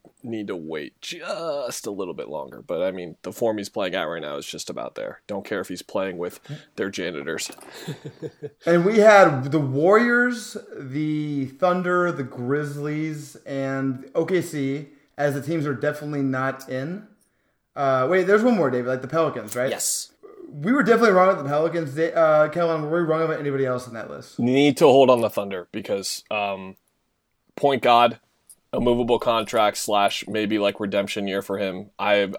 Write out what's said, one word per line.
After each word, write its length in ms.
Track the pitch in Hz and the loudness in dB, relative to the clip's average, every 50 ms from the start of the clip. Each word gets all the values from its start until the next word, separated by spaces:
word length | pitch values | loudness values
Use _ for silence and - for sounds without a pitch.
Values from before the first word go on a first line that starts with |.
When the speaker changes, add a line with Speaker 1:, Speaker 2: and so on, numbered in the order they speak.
| _ - _ _ | _ -20 _ _
Speaker 1:
need 240 | - 120 113 110 104 104 | -12 -10 -8 -8 -8 -8
to 80 | 101 | -8
wait 440 | 85 78 80 80 76 76 58 _ _ | -10 -8 -8 -10 -10 -10 -12 _ _
just 880 | - - - 339 160 185 214 156 165 165 143 143 131 117 117 - - | -14 -14 -14 -12 -10 -10 -8 -8 -6 -6 -6 -6 -6 -8 -10 -10 -10
a 40 | 117 | -10
little 240 | 101 95 95 87 76 | -8 -6 -8 -8 -8
bit 140 | 69 67 57 | -10 -10 -10
longer. 340 | 73 76 67 69 - 57 | -8 -10 -10 -10 -14 -16
But, 200 | - - 87 82 | -10 -6 -4 -2
I 100 | 90 95 | -2 -2
mean, 240 | 92 95 87 82 80 _ | -4 -6 -10 -12 -12 _
the 100 | - 92 | -14 -12
form 260 | 104 - 120 113 107 104 | -6 -2 -2 -2 -2 -4
he's 100 | 101 101 | -6 -8
playing 240 | - 113 98 92 87 | -6 -6 -4 -4 -4
at 100 | 95 82 | -4 -4
right 180 | 78 85 85 | -4 -6 -8
now 140 | 78 73 71 | -8 -8 -8
is 100 | 71 - | -10 -10
just 240 | - - - - - | -10 -12 -12 -12 -12
about 240 | - 62 60 60 - | -10 -10 -10 -10 -10
there. 260 | - 52 - - - _ | -10 -10 -10 -12 -14 _
Don't 180 | - 101 98 98 | -10 -10 -10 -8
care 160 | - 107 95 | -6 -6 -6
if 80 | 92 - | -6 -8
he's 140 | 92 87 | -10 -14
playing 340 | - - - 104 95 98 90 85 | -12 -8 -4 -4 -4 -4 -4 -6
with 200 | 87 90 - - _ - 143 151 - _ - | -8 -8 -8 -12 _ -16 -16 -16 -16 _ -8
their 140 | - 98 98 | -6 -6 -6
janitors. 600 | 98 - 87 87 85 73 69 76 80 - - - - | -4 -6 -6 -6 -6 -8 -8 -6 -6 -6 -8 -10 -12
<laughs> 40 | - - - - - - - 139 - - 147 - - 160 147 _ - 147 143 _ _ - | -16 -20 -20 -18 -16 -12 -12 -12 -12 -14 -18 -16 -14 -14 -14 _ -14 -18 -18 _ _ 0
Speaker 2:
And 180 | 165 170 175 170 | 2 4 4 4
we 140 | 196 226 220 | 4 4 6
had 520 | 202 220 208 202 190 165 143 131 127 143 | 8 10 10 10 8 8 6 0 -4 0
the 60 | 143 156 | 0 0
Warriors, 960 | 143 131 131 139 156 185 214 233 240 240 240 240 247 247 240 226 202 - - 214 - - - - | 0 0 0 2 4 6 6 6 6 4 2 2 2 0 -2 -6 -10 -12 -14 -14 -14 -14 -16 -14
the 680 | 143 127 131 147 156 151 151 151 151 151 147 139 135 | -12 -10 -6 -6 -4 -2 -2 -4 -4 -4 -4 -4 -6
Thunder, 640 | 127 131 - 185 180 180 180 175 180 180 180 175 175 | -6 -4 0 0 2 2 2 0 0 2 2 2 0
the 100 | 160 139 | -2 -4
Grizzlies, 1160 | 135 120 - 127 120 123 143 147 151 143 143 147 143 151 151 151 156 160 151 151 139 131 - - - | -6 -8 -8 -8 -2 -2 -2 -2 -2 -4 -8 -8 -6 -6 -4 -4 -4 -6 -6 -10 -12 -16 -18 -18 -12
and 640 | - 139 139 135 135 135 135 135 135 131 127 - - - | -8 -6 -6 -4 -4 -4 -2 -2 -2 -4 -4 -8 -6 -2
O 100 | 165 165 | -2 -2
K 160 | 165 185 175 | 0 0 0
C 480 | 170 175 - 147 139 135 135 147 151 - _ _ _ _ _ - | 0 -2 -4 -4 -4 -4 -4 -6 -8 -12 _ _ _ _ _ -2
as 160 | 147 147 135 | 0 0 0
the 80 | 143 | -2
teams 240 | 123 139 170 160 143 | -4 -4 -4 -2 -2
are 80 | 147 139 | -2 -4
definitely 480 | 117 - 151 139 - 151 147 151 143 | -2 -2 -4 -4 -4 -8 -6 -4 -2
not 460 | 135 135 131 131 131 135 131 131 - - | -2 -2 -2 -2 -2 -4 -6 -8 -10 -8
in. 380 | 131 131 135 160 180 208 - - _ _ _ _ _ _ _ _ _ _ _ _ - | -8 -6 -6 -6 -10 -10 -14 -18 _ _ _ _ _ _ _ _ _ _ _ _ -6
Uh, 300 | - 143 135 135 131 127 139 | -2 0 2 2 2 2 2
wait, 160 | 180 190 180 | 2 2 4
there's 160 | 185 202 214 | 4 4 4
one 140 | 226 254 233 | 4 4 4
more, 140 | 202 156 131 | 4 2 2
David, 180 | 123 123 120 127 | 0 0 -2 -2
like, 140 | 131 127 | -4 -4
the 60 | 127 131 | -6 -4
Pelicans, 480 | 151 165 165 147 123 120 107 110 - | 0 0 0 0 -2 -6 -10 -8 -4
right? 140 | 123 127 139 | -2 -2 -2
Speaker 3:
Yes. 420 | - - - - - - - - _ _ - - - - - - | -2 -4 -4 -4 -4 -6 -8 -12 _ _ -20 -20 -20 -20 -20 -18
Speaker 2:
We 240 | - 147 143 202 | -12 -6 0 0
were 100 | 254 294 | 2 4
definitely 300 | 208 202 233 220 233 220 | 6 6 6 6 6 6
wrong 160 | 190 180 185 190 | 8 8 6 6
with 100 | 196 165 | 4 2
the 120 | 139 135 | 0 -2
Pelicans. 440 | 147 151 160 170 170 170 160 135 135 | 0 0 0 0 0 -2 -4 -4 -2
Da-, 180 | 151 165 165 | -2 -2 0
uh, 360 | - 165 165 156 156 151 151 151 | 2 4 4 6 6 6 4 2
Kellen, 400 | 151 170 170 165 165 156 151 147 | 2 0 0 0 0 0 -2 -2
were 140 | 160 175 | 0 0
we 60 | 170 156 | 2 2
wrong 140 | 160 160 | 0 0
about 180 | 165 160 156 - | 0 -2 -2 -2
anybody 260 | 143 143 139 135 135 | -4 -2 -2 0 0
else 220 | 127 127 123 123 123 | 0 -2 -4 -6 -10
on 60 | 117 | -12
that 160 | 113 - - | -12 -12 -12
list? 280 | 73 71 - - - - | -12 -14 -16 -14 -6 -2
Speaker 1:
Need 380 | 120 123 127 139 143 147 139 - | 0 2 4 6 6 4 4 6
to 80 | 170 | 6
hold 240 | 143 123 139 135 127 | 8 8 8 8 8
on 100 | 127 117 | 6 4
the 100 | 113 107 | 2 -2
Thunder 380 | - 110 101 101 98 90 87 _ | -2 -4 -6 -6 -8 -10 -10 _
because, 500 | - 110 101 - 104 98 95 - - - - - | -12 -10 -6 -4 -4 -4 -4 -6 -10 -10 -8 -6
um, 460 | 104 104 101 101 98 95 95 95 95 _ _ _ _ _ _ _ _ _ _ _ _ _ _ _ - | -4 -4 -2 -4 -4 -6 -10 -14 -18 _ _ _ _ _ _ _ _ _ _ _ _ _ _ _ -8
point 260 | - - 139 139 117 | -2 0 0 2 4
guard, 380 | - 123 120 120 120 117 120 - _ _ _ _ _ _ - _ _ - | 4 6 6 8 6 6 2 -2 _ _ _ _ _ _ -20 _ _ -6
a 80 | - 127 | -4 0
movable 400 | 123 120 120 120 123 117 120 113 | 2 2 2 2 2 0 0 0
contract 560 | - 123 117 113 110 - - 110 107 104 101 | 2 0 0 0 -2 -2 0 2 2 2 0
slash 480 | - - - 104 101 101 98 - - - | -2 -4 0 0 2 2 2 0 -2 -8
maybe, 320 | - 104 107 107 101 110 107 | -6 -4 -2 -2 0 0 0
like, 220 | 101 101 101 - | 0 0 -2 -2
redemption 480 | 104 98 98 101 98 101 - 107 101 98 | -6 -2 -2 -2 -2 -2 -4 -6 -4 -4
year 140 | 95 98 | -4 -4
for 160 | 98 - 98 104 | -4 -4 -4 -4
him. 320 | 101 95 90 92 104 - _ | -4 -4 -6 -8 -12 -14 _
I've, 380 | - 101 104 104 101 101 95 98 | -4 0 2 2 2 2 0 -4